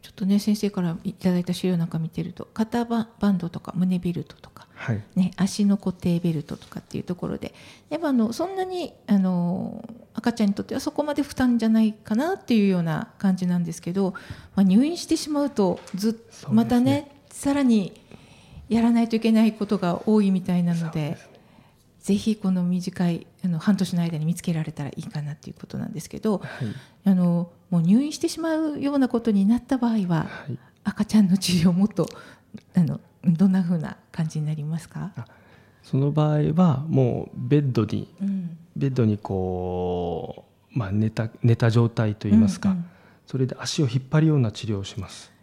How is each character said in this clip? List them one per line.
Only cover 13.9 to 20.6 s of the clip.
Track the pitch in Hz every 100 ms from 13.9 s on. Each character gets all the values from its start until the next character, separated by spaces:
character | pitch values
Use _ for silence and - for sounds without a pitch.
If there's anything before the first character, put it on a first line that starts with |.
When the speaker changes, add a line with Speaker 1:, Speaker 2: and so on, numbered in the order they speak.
Speaker 1:
ど、 | 180 190 - - - - -
ま |
あ、 |
入 | 196 196
院 | 285 349
し |
て | - 320
し | -
ま | 294
う | 285
と、 | 285 190 - -
ず | 180 214
っ、 |
Speaker 2:
そ | 226
う |
で | -
す | - -
ね。 |
Speaker 1:
ま | 214 233
た | 240
ね、 | 254 285 294 - _
さ | - 285
ら | 285
に | 262 220 180 - - - - - - - -
や | 220
ら | 233
な | 233
い | 226
と | 220
い |
け | 226
な | 220
い | 220
こ | 214 202
と | 202
が | 175 170 -
多 | 214
い | 196
み | 190
た | 185
い | 180